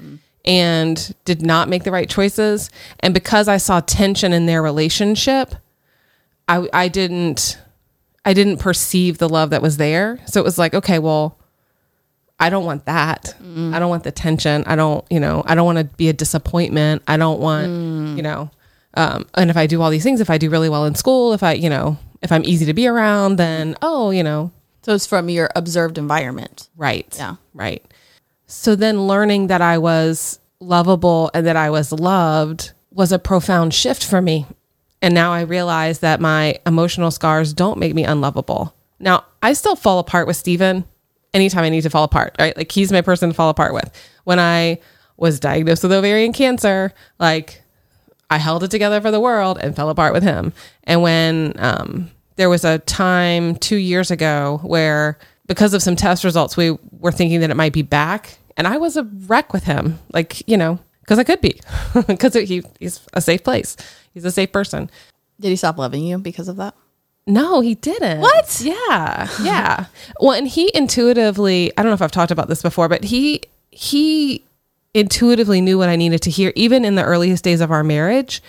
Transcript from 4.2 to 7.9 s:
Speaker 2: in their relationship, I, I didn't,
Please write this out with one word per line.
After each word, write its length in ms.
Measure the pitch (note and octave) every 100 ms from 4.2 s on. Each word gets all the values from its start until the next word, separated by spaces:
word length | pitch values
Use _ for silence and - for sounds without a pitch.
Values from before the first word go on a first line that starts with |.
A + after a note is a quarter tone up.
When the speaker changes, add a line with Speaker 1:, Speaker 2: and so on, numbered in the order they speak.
| F#3+
Speaker 2:
in 140 | E3+ E3+
their 140 | E3
relationship, 920 | D#3 D3 D#3+ - G#3 G#3+ C4 C4+ B3+ - - _ _ _ _ _ _ _ -
I, 180 | F3 F3+
I 160 | E3+ F3+
didn't, 680 | F#3 F3+ F3 E3+ - - - - _ _